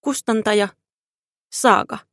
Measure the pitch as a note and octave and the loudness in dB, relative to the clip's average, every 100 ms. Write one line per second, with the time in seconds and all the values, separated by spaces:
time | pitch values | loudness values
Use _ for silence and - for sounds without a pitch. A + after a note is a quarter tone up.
0 | - C4+ - A3 G#3+ G#3 G3+ - _ _ | -6 -6 -2 -2 0 0 -2 -6 _ _
1 | _ _ _ _ _ - B3+ G#3 - - | _ _ _ _ _ 0 4 4 0 -10
2 | _ | _